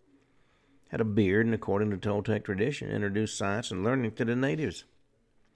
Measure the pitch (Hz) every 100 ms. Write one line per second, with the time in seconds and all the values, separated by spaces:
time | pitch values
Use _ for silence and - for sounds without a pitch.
0 | _ _ _ _ _ _ _ _ - -
1 | 110 104 95 101 117 110 - 98 107 95
2 | 104 104 101 107 - 95 123 143 101 107
3 | 101 101 107 - 98 104 - 92 107 131
4 | 113 113 117 120 135 156 123 - - _
5 | _ _ _ _ _